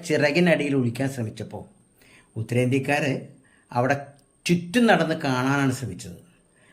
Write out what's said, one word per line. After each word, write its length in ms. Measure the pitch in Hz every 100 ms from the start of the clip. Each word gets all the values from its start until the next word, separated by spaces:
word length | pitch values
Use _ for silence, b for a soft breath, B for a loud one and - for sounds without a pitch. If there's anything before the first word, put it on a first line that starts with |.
| -
ചിറകിനടിയിൽ 680 | 151 147 143 180 151 143 139
ഒളിക്കാൻ 300 | 120 113 135
ശ്രമിച്ചപ്പോൾ 480 | 131 110 - 107 104 - _ _ _ b b b -
ഉത്തരേന്ത്യക്കാർ 640 | 113 117 127 135 135 143 147 135 - - b b b
അവിടെ 240 | 123 127 139 - - _ _ -
ചുറ്റും 380 | 175 175 247 233
നടന്ന് 260 | 175 160 160
കാണാനാണ് 480 | 139 127 127 143 135 120
ശ്രമിച്ചത്. 400 | 113 87 87 87 - _ _ b b